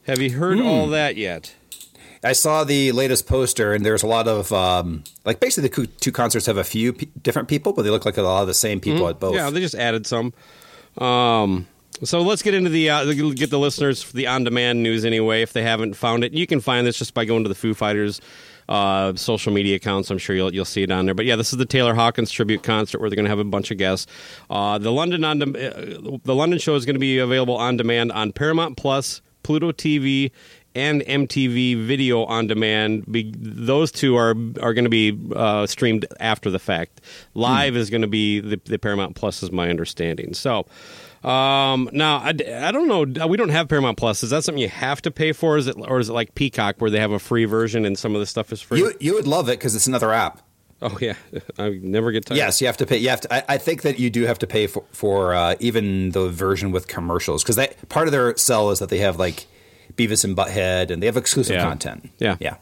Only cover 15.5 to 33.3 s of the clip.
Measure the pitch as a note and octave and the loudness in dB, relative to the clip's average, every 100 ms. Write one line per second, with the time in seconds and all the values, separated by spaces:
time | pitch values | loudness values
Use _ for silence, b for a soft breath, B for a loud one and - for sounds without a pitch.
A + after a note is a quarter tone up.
15.5 | A#2+ A2+ A2 A2 - A#2+ A#2 B2 D#3 F3+ | -2 0 0 -2 -2 0 0 0 -2 0
16.5 | D3+ A#2+ B2 A#2+ A#2 B2 - A2+ A2+ G#2+ | 0 2 2 2 0 -4 -2 0 0 0
17.5 | F#2+ A2+ G#2+ G#2+ G#2 G#2 G2 B B B | -2 -2 0 0 0 -2 -4 B B B
18.5 | B B G2+ G2 G2 F#2+ F2+ - G#2+ - | B B 0 2 2 0 -2 -2 -2 2
19.5 | G2+ G2+ G2 A2 G2 F#2 F#2+ - F#2+ F#2+ | 2 2 0 0 -2 -2 -4 -2 0 0
20.5 | F#2 F#2 G#2 F#2+ F#2 F#2+ F#2+ A2+ A2+ A2+ | -2 -4 -2 0 2 0 0 0 0 0
21.5 | B2 B2 C3 A#2+ A2+ A#2 A#2 A2+ - G#2+ | -2 0 2 2 4 2 2 -4 -2 0
22.5 | G#2+ - A2 G#2 - A2 G2+ G#2 G#2 G#2 | 0 0 0 0 -2 -2 0 0 0 0
23.5 | G2 F#2+ G2 F#2+ F#2+ - B B B B | -2 -4 -2 0 0 -4 B B B B
24.5 | G2+ G2+ G#2 G#2+ C3 E3+ F3 D#3 D3+ C#3 | -2 0 0 0 0 0 0 0 0 -2
25.5 | B2+ C3 - - - - C3+ - C3 D#3+ | -4 -8 -8 -12 -12 -10 -8 0 2 2
26.5 | F3 - D3 A#2+ C#3 C3+ C3 B2 C3 B2 | 2 2 0 0 0 2 2 2 2 2
27.5 | B2 A#2+ A#2+ A#2 A#2 A#2 A2 G#2+ - D3 | 0 0 0 2 2 0 -2 -4 -2 0
28.5 | E3 E3 B2+ C#3 C3+ C3 - _ _ - | 0 -2 -4 -2 0 -2 -10 _ _ -2
29.5 | D3+ E3+ D3+ D#3+ D3 C3+ C3+ C3+ B B | 0 0 -2 0 0 2 0 0 B B
30.5 | B B B2+ C#3+ D3 - C#3 C3+ C#3 C3 | B B -4 0 0 0 -2 0 0 0
31.5 | A#2+ B2+ A#2+ A2 C3+ C3 A#2 A2+ A2+ A2 | 2 2 0 0 0 2 2 2 0 0
32.5 | G#2+ A2 G#2+ G#2+ A2 - A2+ A2 | 0 2 2 0 -2 -2 -4 -4